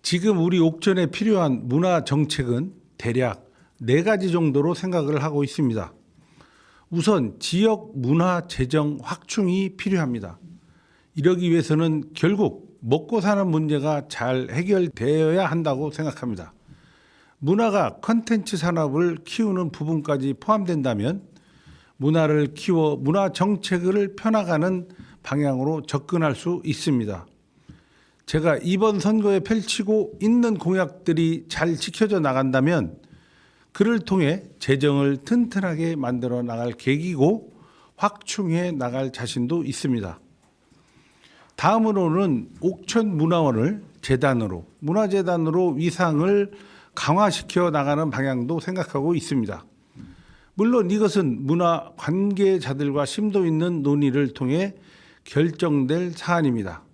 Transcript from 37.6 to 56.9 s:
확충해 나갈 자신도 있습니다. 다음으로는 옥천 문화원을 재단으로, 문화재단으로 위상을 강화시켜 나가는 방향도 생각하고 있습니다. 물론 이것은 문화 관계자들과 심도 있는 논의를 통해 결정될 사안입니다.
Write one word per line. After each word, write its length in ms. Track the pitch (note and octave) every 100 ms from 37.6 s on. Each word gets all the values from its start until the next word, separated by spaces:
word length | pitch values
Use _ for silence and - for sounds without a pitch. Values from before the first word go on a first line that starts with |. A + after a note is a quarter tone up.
| - _ _ -
확충해 760 | G3+ G#3 - - F#3 E3 F3+
나갈 400 | D3+ B2 B2+ C3+
자신도 540 | C3 A#2+ C3 A#2+ E3+
있습니다. 520 | C#3 - D3 A#2+ F#2+ D#2+ _ _ _ _ _ _ _ _ _ _ _ _ _ -
다음으로는 920 | D#3+ A3+ A3 G3 F3 E3 G3 B2 - -
옥천 560 | F3 F3+ - A#3 G#3+ D#3+
문화원을 640 | D#3+ F3 D3+ A2+ C3+ G#3 - _
재단으로, 640 | - C3 C#3+ B2 G#2+ F2+ E2 _
문화재단으로 920 | D3 G3 G#3 G3 F3+ E3+ D#3+ E3 F3+
위상을 800 | C#3 E3+ F3 F3 D3+ F3+ G3+ G3+ - - - -
강화시켜 720 | - - E3+ G#3 - - F3+ F3
나가는 400 | D3+ C#3 D3 D#3+
방향도 520 | B2+ C3+ B2+ A#2+ E3
생각하고 520 | F3 F#3 - C#3+ D3+
있습니다. 520 | E3+ - C#3 G#2 F2 - _ _ - - - - - _
물론 360 | - A3 B3 F3+
이것은 560 | G#3 G#3 G#3 D#3 A#2
문화 460 | C3+ E3+ F3 E3 - -
관계자들과 1080 | - F3+ G3+ F#3+ G3 F#3+ C3 C3+ C#3+ C#3
심도 400 | C#3+ - G#3+ G3
있는 380 | E3+ D#3 F3 E3+
논의를 500 | C#3+ D3 C#3+ C3 C3+
통해 400 | - B2+ D#3 G3 - - - - _
결정될 880 | - C#3+ E3 - F3 D3 C3 E3 F3+
사안입니다. 680 | D#3+ - E3+ D3 A#2 F#2+ D#2+ -